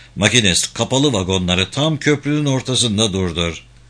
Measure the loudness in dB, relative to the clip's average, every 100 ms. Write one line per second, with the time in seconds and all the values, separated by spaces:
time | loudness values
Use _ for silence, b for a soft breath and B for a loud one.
0 | B -2 2 4 2 2 -2 -4 -2 0
1 | 2 0 0 0 0 0 0 -2 -2 0
2 | 0 0 0 -2 0 -2 0 -2 0 0
3 | 0 0 -2 -2 -4 -6 -14 -20